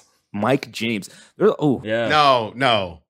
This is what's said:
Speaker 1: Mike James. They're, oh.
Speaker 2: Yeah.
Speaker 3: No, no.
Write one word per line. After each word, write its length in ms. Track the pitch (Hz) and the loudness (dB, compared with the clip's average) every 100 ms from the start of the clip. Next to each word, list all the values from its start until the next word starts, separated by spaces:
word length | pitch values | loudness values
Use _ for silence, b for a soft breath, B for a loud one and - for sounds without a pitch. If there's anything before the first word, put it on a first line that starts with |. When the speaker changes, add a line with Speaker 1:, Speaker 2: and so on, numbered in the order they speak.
| _ _ _ | _ _ _
Speaker 1:
Mike 380 | 104 110 139 - | -4 -2 -2 -4
James. 380 | - 117 110 92 B B - | -8 -4 -4 -8 B B 0
They're, 160 | 208 - | 0 2
oh. 200 | 151 110 | 0 -2
Speaker 2:
Yeah. 240 | 107 113 113 | -2 -2 2
Speaker 3:
No, 460 | 151 143 127 107 113 | 4 4 4 0 -2
no. 480 | 131 110 92 80 | 2 2 0 -10